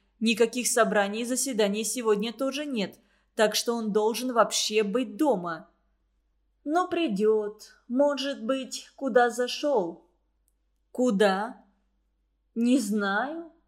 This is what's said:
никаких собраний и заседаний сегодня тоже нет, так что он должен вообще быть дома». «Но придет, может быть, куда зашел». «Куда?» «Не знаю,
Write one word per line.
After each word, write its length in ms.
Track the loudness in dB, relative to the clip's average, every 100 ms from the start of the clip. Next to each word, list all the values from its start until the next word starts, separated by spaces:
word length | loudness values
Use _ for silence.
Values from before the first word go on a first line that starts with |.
| _ _
никаких 460 | 0 2 2 0 0
собраний 560 | 2 2 2 0 -2
и 40 | -4
заседаний 580 | -4 -2 0 0 0
сегодня 480 | -4 -2 0 0 0
тоже 320 | -4 -4 -4
нет, 340 | -6 -4 -6 -8 _ _ _
так 200 | 0 0
что 200 | 0 -2
он 180 | -4 -2
должен 400 | 0 0 0 0
вообще 500 | 2 2 2 0 0
быть 340 | 0 0 -2 0
дома». 520 | 0 2 -2 -10 -14 _ _ _ _ _ _ _ _ _
«Но 240 | -2 0 0
придет, 840 | 0 -2 2 2 2 0 -8 -18 _ -4
может 540 | 2 2 0 -4 -6
быть, 480 | -4 -4 -4 -12 -14 -8
куда 340 | 0 4 4
зашел». 800 | 2 -4 -4 0 0 0 -6 _ _ _ _ _ _ _ _ _
«Куда?» 760 | 0 2 4 2 2 -4 -12 _ _ _ _ _ _ _ _ _
«Не 240 | -2 2 2
знаю, 720 | 2 0 0 -2 -4 -6 -14 -20